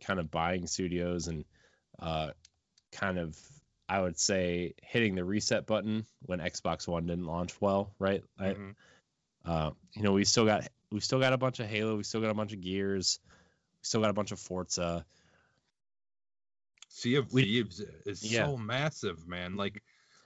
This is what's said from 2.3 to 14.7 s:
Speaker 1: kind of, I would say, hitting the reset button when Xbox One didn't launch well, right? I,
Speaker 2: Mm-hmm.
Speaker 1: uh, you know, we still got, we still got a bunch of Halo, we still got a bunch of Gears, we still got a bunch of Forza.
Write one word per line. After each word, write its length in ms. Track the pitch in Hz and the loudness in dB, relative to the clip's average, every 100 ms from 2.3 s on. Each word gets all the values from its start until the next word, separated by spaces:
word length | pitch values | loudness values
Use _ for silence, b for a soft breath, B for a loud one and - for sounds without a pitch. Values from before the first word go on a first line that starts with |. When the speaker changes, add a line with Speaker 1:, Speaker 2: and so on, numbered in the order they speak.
| - - _ _ _ _ | -8 -20 _ _ _ _
Speaker 1:
kind 280 | - 98 92 | -6 -2 -2
of, 180 | 80 78 - - _ _ - | -4 -8 -18 -20 _ _ -2
I 120 | 98 | 0
would 180 | 92 82 | 0 0
say, 560 | - 95 90 87 87 - | 2 2 2 0 -2 -8
hitting 320 | - 120 110 | -2 2 2
the 100 | 92 | 2
reset 400 | 90 104 - 113 - | 0 0 0 0 2
button 400 | 107 107 110 107 - | 0 0 -2 -4 -10
when 180 | - 90 | -6 -4
Xbox 480 | 85 - 87 85 - | -4 -2 -2 -2 0
One 180 | 85 85 | 0 0
didn't 200 | 85 85 | -2 -2
launch 260 | 85 90 - | -2 -4 0
well, 340 | 101 98 101 - | 2 2 0 -2
right? 240 | 95 98 - - | 0 0 -4 -6
I, 100 | 95 | -4
Speaker 2:
Mm-hmm. 240 | 101 98 104 b b b _ _ _ | -4 -8 -16 b b b _ _ _
Speaker 1:
uh, 260 | 85 82 76 78 - | -2 0 0 -4 -12
you 100 | 104 | -2
know, 100 | 104 | 2
we 120 | 98 | 4
still 220 | 98 120 110 | 6 6 6
got, 200 | 101 - _ - | 4 0 _ -8
we 100 | 104 | -6
still 200 | - 131 | 0 2
got 120 | 131 | 4
a 60 | 131 | 4
bunch 220 | 127 127 | 0 -2
of 60 | 107 | -4
Halo, 300 | 107 110 107 | 0 0 0
we 60 | |
still 160 | 104 113 | -2 -2
got 100 | 110 | 0
a 40 | |
bunch 180 | 104 104 | 0 -2
of 80 | 107 | -4
Gears, 580 | 90 98 98 98 87 - _ | -4 0 0 0 0 -2 _
we 540 | - _ _ _ _ | -20 _ _ _ _
still 160 | - 113 | -2 2
got 100 | 107 | 4
a 40 | |
bunch 180 | 101 98 | 2 -2
of 80 | 98 | -6
Forza. 640 | - 92 87 | -6 -6 -4